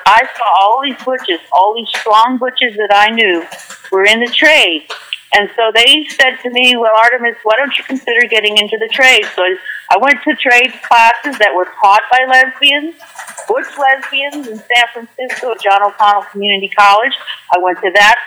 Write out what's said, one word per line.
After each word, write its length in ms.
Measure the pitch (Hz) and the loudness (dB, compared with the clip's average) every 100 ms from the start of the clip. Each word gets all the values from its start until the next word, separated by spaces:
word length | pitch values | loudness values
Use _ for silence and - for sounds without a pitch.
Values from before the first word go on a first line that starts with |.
| 175 | 2
I 140 | 220 | 2
saw 220 | 254 - 226 175 | 2 -2 0 2
all 200 | 196 240 | 2 2
these 180 | 277 247 | -2 -6
butches, 380 | 254 254 220 170 - | -6 -6 -6 -8 -2
all 220 | - 196 | 0 0
these 140 | 226 226 | -2 -8
strong 500 | - 233 214 233 254 | -6 2 2 2 0
butches 380 | 254 254 254 208 | -4 -4 -4 -4
that 180 | 202 | 0
I 160 | 202 214 | 2 2
knew 340 | 226 214 170 165 - - - - | 2 0 0 -6 -14 -18 -20 -6
were 140 | 190 | 0
in 160 | 202 220 | 2 0
the 100 | 240 | -2
trade. 540 | - 302 311 202 160 - - - - _ | 0 2 2 2 -2 -10 -16 -16 -18 _
And 160 | 208 202 - | -2 -2 -2
so 160 | 226 | 0
they 300 | 220 240 302 294 | 2 2 2 -2
said 260 | - 262 254 | -2 -2 -2
to 60 | 247 | -6
me, 260 | 247 254 240 | -2 0 2
"Well, 160 | 226 220 | 2 4
Artemis, 380 | 233 254 233 233 | 2 2 -4 -4
why 140 | 214 220 | -2 0
don't 200 | 277 - | -2 -6
you 60 | |
consider 380 | - 262 - 233 233 | -6 -8 -2 -2 0
getting 280 | 220 208 208 | 0 -2 -4
into 220 | 208 220 | -6 -6
the 100 | 226 | -4
trade?" 320 | 247 262 240 196 | 0 2 2 0
So 80 | - 185 185 - - - | -4 -4 -4 -8 -10 -2
I 60 | 190 | 0
went 240 | 262 277 | 0 0
to 140 | 302 - | -2 -2
trade 360 | 262 240 247 - | 2 2 2 -4
classes 560 | - 240 226 - 294 254 | 0 4 4 2 -4 -2
that 160 | 208 170 | 0 0
were 100 | 175 - | -4 0
taught 220 | 202 208 - | 4 4 2
by 120 | 254 262 | 0 4
lesbians, 680 | 262 254 - 285 285 311 330 - - - - - | 2 2 0 -2 0 -4 -12 -20 -20 -18 -10 -6
butch 180 | 247 - - | -4 -6 -2
lesbians 680 | 269 269 - 269 285 294 254 | 0 0 -4 -8 -6 -8 -12
in 120 | 220 | -12
San 280 | - 240 233 | -2 0 0
Francisco, 600 | 240 233 - 254 - 254 220 | -4 -16 -12 -12 -8 -8 -4
John 220 | 202 196 | 0 0
O'Connell 400 | 202 196 208 208 - | 0 0 2 2 -2
Community 380 | 202 202 196 190 | -6 -4 -4 -2
College. 500 | - 202 202 262 - - - - | 2 4 4 0 -6 -12 -16 -4
I 60 | 180 | -2
went 220 | 180 339 | 0 -2
to 100 | 392 | 0
that 220 | 196 208 233 | 2 4 2